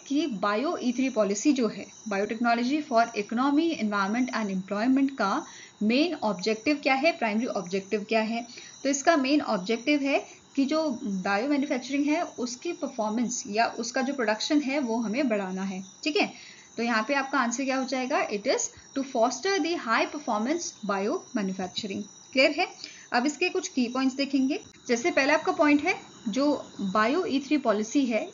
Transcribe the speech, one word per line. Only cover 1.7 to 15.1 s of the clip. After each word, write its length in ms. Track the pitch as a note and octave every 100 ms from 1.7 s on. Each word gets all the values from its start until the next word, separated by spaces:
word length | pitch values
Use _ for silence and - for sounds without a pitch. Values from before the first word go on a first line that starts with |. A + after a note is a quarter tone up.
| F3+ - - A3
biotechnology 720 | G3 G#3 A#3 A#3+ A#3 B3 D4+ D4
for 160 | A3+ A#3 G#3
economy, 460 | G3+ A3+ C#4 C#4+ E4 D4+ G#3+
environment 500 | G3+ G3 A#3 B3 A3+
and 140 | G#3 F#3+
employment 580 | - G3+ B3 C4 C4+ -
का 160 | G3 C4 - - - -
main 300 | G#3+ B3 F4 D4+
objective 560 | G#3+ F3+ A3 A3 D4 D4
क्या 100 | C#4+
है, 180 | C4 D#4+ E4+
Primary 300 | A3+ G#3+ B3
objective 580 | G3+ F3 F#3+ F#3+ G#3+ G3+
क्या 120 | A3
है? 240 | A3 A#3 A#3 - - -
तो 60 | C4+
इसका 280 | C#4+ E4+ E4
main 240 | C4 D4
objective 640 | - G#3 F#3+ A#3 D4 D4
है 220 | C4+ E4 - - - -
कि 80 | C4+
जो 140 | D#4 D#4 A3+
bio 440 | G#3 F#3+ G3 G3+ C#4
manufacturing 580 | C#4+ D4 C4 - C#4 D4
है 160 | D#4+
उसकी 480 | D#4+ - B3 - F4
performance 720 | E4+ C4 - G#3+ A3+ A3 - -
या 180 | G#3 A#3 -
उसका 220 | A#3 C4+
जो 120 | B3+
production 480 | C#4 G#3+ A3 - D4+
है 180 | C4 C#4+
वो 160 | A#3+ A3+
हमें 260 | G#3+